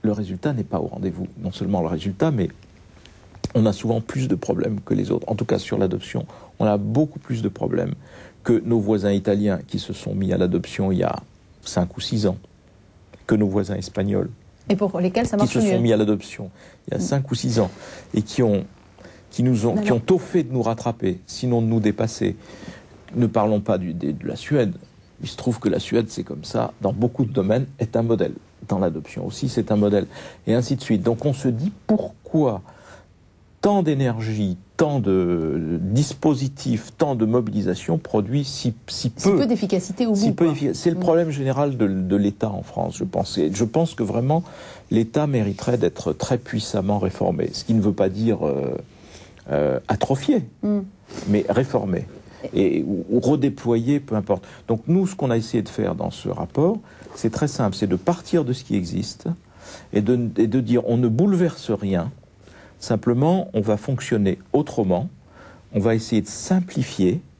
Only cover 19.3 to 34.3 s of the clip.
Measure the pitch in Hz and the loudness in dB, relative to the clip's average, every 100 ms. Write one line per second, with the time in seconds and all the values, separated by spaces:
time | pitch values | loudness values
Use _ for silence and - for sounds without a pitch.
19.3 | - 123 120 117 208 208 120 - 185 - | 0 2 4 2 2 2 0 4 2 4
20.3 | 180 120 127 110 113 120 113 98 90 - | 0 0 0 0 0 -4 -2 -2 -4 -10
21.3 | - 127 120 113 113 104 101 110 - 101 | -4 0 2 2 2 2 0 -4 -2 -4
22.3 | - - - - - - - - 120 113 | -4 -14 -18 -18 -18 -20 -20 -8 0 2
23.3 | 113 107 107 101 92 90 85 71 76 - | 2 2 2 0 -2 -2 -4 -4 -4 -6
24.3 | - - 147 107 87 - - - - - | -8 0 2 2 -2 -14 -20 -20 -12 -10
25.3 | - - 113 104 82 - 117 113 - - | -4 -4 -2 -2 -2 0 0 0 -6 -8
26.3 | 71 - 117 117 - 101 101 117 - 117 | -10 -6 -4 -4 -4 -4 0 -2 0 -2
27.3 | 117 95 117 135 - 120 117 117 113 90 | 0 2 0 0 -4 -2 0 0 0 0
28.3 | - - _ - 98 92 80 - - 90 | -4 -18 _ -6 -2 0 -2 -10 -10 -8
29.3 | - 131 120 - 104 104 101 92 - - | -6 -4 -2 0 2 4 2 0 -12 -18
30.3 | - - 117 120 135 - 107 117 117 147 | -10 0 0 2 -4 0 2 2 0 -2
31.3 | 131 131 117 180 - - 214 - - - | 0 -2 0 -4 -6 0 0 0 -10 -2
32.3 | 160 139 98 - - - - - _ _ | 2 2 0 -8 -20 -20 -20 -20 _ _
33.3 | _ _ _ 202 202 156 139 131 113 110 | _ _ _ 2 4 2 2 0 0 -4